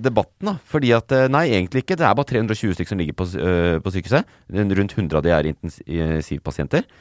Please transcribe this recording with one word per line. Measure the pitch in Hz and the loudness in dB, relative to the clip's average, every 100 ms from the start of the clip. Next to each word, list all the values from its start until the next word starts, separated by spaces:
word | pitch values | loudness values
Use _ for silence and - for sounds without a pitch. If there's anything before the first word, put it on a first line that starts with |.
debatten | 127 110 - - 208 | 0 0 -2 -4 -6
da, | 185 - | -6 -4
fordi | 156 127 117 | 0 4 2
at, | - 131 | 4 2
eh, | 131 | 4
nei, | 143 165 104 | 2 2 2
egentlig | 90 131 - | 0 -2 -2
ikke. | 139 | 0
Det | 139 | 2
er | 110 | 2
bare | 143 | 2
tre | 120 | 0
hundre | 110 110 | 0 -2
og | |
tjue | 107 87 | -2 -2
stykker | 85 | -4
som | 98 | -4
ligger | 78 - | -4 -4
på | 90 | -4
s-, | 92 | -2
eh, | 90 87 87 82 | 0 2 2 2
på | 98 92 | -2 -4
sykehuset. | 82 131 - _ - | 0 0 -2 _ -8
Rundt | 95 101 95 98 - | -2 0 2 0 -2
hundre | 82 78 | 0 0
av | 78 | 2
de | |
er | 80 76 | 2 0
intens-, | - 85 - - | -4 -10 -12 -8
intensivpasienter. | 82 80 80 - 71 - - 73 160 - _ | -4 -2 -2 -4 -8 -8 -6 -2 -2 -4 _